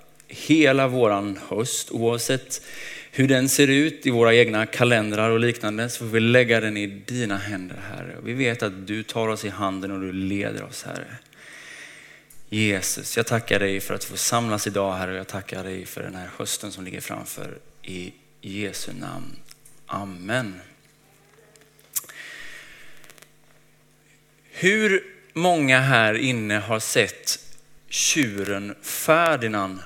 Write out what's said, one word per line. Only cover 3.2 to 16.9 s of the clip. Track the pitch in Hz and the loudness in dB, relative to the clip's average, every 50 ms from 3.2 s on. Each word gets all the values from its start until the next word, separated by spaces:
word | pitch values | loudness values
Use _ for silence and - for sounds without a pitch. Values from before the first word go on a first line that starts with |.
| 131 135 | 4 6
den | 135 127 127 135 | 6 6 4 4
ser | - - 143 135 | 4 6 6 6
ut | 135 139 147 160 147 - - | 6 6 4 2 0 -2 0
i | 135 | 2
våra | 123 117 117 113 117 | 4 6 8 8 10
egna | 120 120 113 107 107 110 | 8 8 8 6 2 0
kalendrar | 110 - - 127 123 120 113 107 107 104 104 110 113 | 0 0 2 4 4 4 4 2 2 0 0 2 2
och | 113 113 | 4 4
liknande, | 117 120 113 - - 104 107 107 117 123 | 2 2 0 0 -4 -4 -4 -2 -4 -4
så | 120 - | -6 -6
får | 120 | -4
vi | 113 110 113 | -2 2 4
lägga | 113 117 120 123 123 117 117 113 | 6 6 8 8 8 6 4 2
den | 110 110 107 104 | 2 0 -2 -2
i | 104 98 | -4 -6
dina | 98 98 98 - 123 123 120 104 98 98 | -6 -10 -10 -6 -4 -4 -2 -2 -4 -4
händer, | 98 104 104 92 90 90 82 - - - 92 | -4 -6 -6 -8 -8 -10 -12 -12 -12 -12 -10
Herre. | 92 90 87 87 - - | -10 -10 -12 -12 -10 -8
Vi | - 120 | -6 -2
vet | 131 135 120 117 117 117 | 0 0 0 0 0 -2
att | 104 92 95 95 95 | -4 -4 -6 -8 -6
du | 104 110 107 | -6 -6 -6
tar | - - 117 113 110 | -4 -2 -2 0 0
oss | 110 107 - | -2 -2 -4
i | 104 | -6
handen | 95 95 101 95 95 95 95 98 | -4 -2 -2 -2 -2 -4 -6 -6
och | 98 95 | -6 -6
du | 95 95 92 | -6 -4 -4
leder | 95 95 95 101 101 98 55 107 - 52 | -2 -2 -2 -2 -2 -2 -4 -6 -6 -10
oss, | - - - - | -10 -12 -12 -10
Herre. | - 50 50 - - 117 120 - _ _ - - - - - - - - - - - - - - - - - _ - - - - - | -10 -10 -10 -12 -12 -14 -18 -20 _ _ -20 -20 -20 -20 -20 -18 -18 -18 -18 -18 -18 -20 -20 -20 -20 -20 -20 _ -20 -18 -16 -10 -4
Jesus, | - 107 107 107 101 95 95 - - - - - - - | 0 2 2 2 2 2 0 -2 -4 -4 -6 -4 -2 -2
jag | 113 - | 0 0
tackar | 120 113 113 - 107 101 | 0 -2 0 2 2 2
dig | 98 98 98 95 | 2 2 0 -2
för | - - 98 | -4 -4 -6
att | 98 - | -6 -6
få | - 98 95 | -8 -6 -4
samlas | - - 120 117 117 113 107 107 - 110 | -2 0 0 0 0 0 -2 -2 -2 -2
idag, | 98 101 98 98 92 | -2 0 0 0 -2
Herre, | 92 92 92 | -2 -4 -4
och | 95 92 | -6 -6
jag | 95 - | -8 -8
tackar | - 98 92 - - 95 92 | -10 -10 -10 -8 -10 -8 -8
dig | 95 92 92 90 | -8 -8 -10 -10
för | 87 - 104 104 | -12 -10 -10 -10
den | 95 90 | -10 -10
här | 92 90 90 - - | -12 -12 -12 -12 -10
hösten | - - - - - 104 | -6 -6 -6 -6 -8 -10
som | 92 95 92 | -12 -12 -12
ligger | 90 | -10